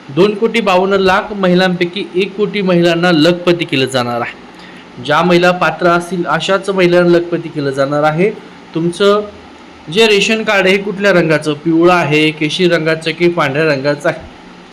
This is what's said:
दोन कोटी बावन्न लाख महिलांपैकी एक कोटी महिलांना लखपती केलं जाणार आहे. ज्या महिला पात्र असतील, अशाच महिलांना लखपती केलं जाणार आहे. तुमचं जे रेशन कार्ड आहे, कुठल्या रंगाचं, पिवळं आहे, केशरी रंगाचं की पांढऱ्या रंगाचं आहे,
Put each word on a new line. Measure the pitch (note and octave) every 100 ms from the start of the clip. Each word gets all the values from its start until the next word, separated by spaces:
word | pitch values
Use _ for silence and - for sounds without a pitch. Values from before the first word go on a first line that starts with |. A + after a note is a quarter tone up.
| -
दोन | C#3+ G3+
कोटी | G#3 A3+ A3+
बावन्न | G#3+ F3+ F#3+
लाख | G3 F#3+ F#3+ G#3
महिलांपैकी | G#3 F#3+ F3+ F#3 F3 F3 G3+ F#3
एक | F3 G3 F#3
कोटी | G3+ G#3
महिलांना | F#3 F3 E3+ E3+ F3+
लखपती | E3 D#3 F3 F3 E3
केलं | D#3+ C#3 C3
जाणार | C3 A#2+ A#2+
आहे. | A#2+ - - - - - - - B2
ज्या | D3+
महिला | F3 F3 F3+
पात्र | F3+ D#3+ D#3+ F3
असतील, | F3 E3+ F#3
अशाच | D3 D#3 E3 G3 -
महिलांना | F#3+ F3+ F3 F3 F3
लखपती | E3+ E3+ D#3+
केलं | D3 C#3
जाणार | C3+ C#3 D3
आहे. | D3+ D#3 G3 G#3+ - - -
तुमचं | E3 E3+ F3 G3+ G#3 G#3 - - - - - -
जे | E3+ A3+
रेशन | G3+ G#3 A3
कार्ड | G#3+ G3+ F#3
आहे, | G3+
कुठल्या | G3+ F#3+ G3+
रंगाचं, | F3+ E3 D3+ D3+
पिवळं | C#3+ E3 E3 E3+
आहे, | F3+ D3 D3+ D#3
केशरी | D#3 D3+ D3+ F3+
रंगाचं | E3+ D#3+ D#3+ D#3+
की | D#3 F3
पांढऱ्या | E3+ D3 C#3
रंगाचं | D#3+ C#3 C#3 D3 E3+
आहे, | D3+ - - - - -